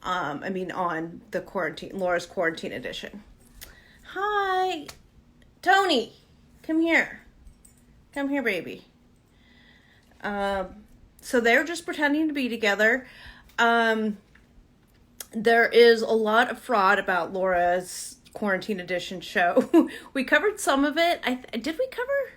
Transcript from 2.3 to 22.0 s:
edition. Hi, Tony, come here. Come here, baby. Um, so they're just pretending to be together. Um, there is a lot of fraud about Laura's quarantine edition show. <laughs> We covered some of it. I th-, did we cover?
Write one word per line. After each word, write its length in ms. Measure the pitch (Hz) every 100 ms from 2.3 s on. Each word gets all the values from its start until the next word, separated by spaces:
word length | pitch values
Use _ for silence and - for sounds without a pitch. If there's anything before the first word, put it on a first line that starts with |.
| - 170 165 -
edition. 500 | 110 156 - - - 208 - - - - - - - -
Hi, 720 | - 403 415 392 370 370 349 285 - _ _ _ _ - _
Tony, 520 | - 392 392 285 180 - _ _ _ _
come 180 | - 320
here. 400 | 330 320 214 - - - - - - _ _ _ _
Come 140 | - 277
here, 140 | 285
baby. 440 | 233 190 - - - _ _ _ _ _ _ _ _ - _ _ _ _
Um, 640 | 196 202 196 196 185 - - - - _
so 200 | - 254
they're 240 | 226 240
just 200 | 294 330
pretending 440 | - 349 294 294 320
to 60 |
be 140 | 285 254
together. 580 | 220 214 196 214 247 254 - - - - -
Um, 600 | 233 233 226 220 220 208 _ _ _ _ - _ _ _ _ _ -
there 360 | 220 226 233 233
is 340 | - 233 226
a 80 | 220
lot 400 | 220 214 220 247
of 80 | 240
fraud 400 | - 240 190 196
about 340 | 196 180 165
Laura's 840 | 190 185 180 175 180 180 - - - -
quarantine 480 | - 208 190 185 202
edition 400 | 175 175 170 185
show. 480 | - - 175 202 254
<laughs> 400 | 339 262 - -
We 120 | -
covered 340 | 269 302 381 403
some 260 | - 277
of 120 | 285 294
it. 240 | 339 339
I 100 | - 254
th-, 260 | - 226
did 160 | 220 320
we 80 | 523
cover? 440 | -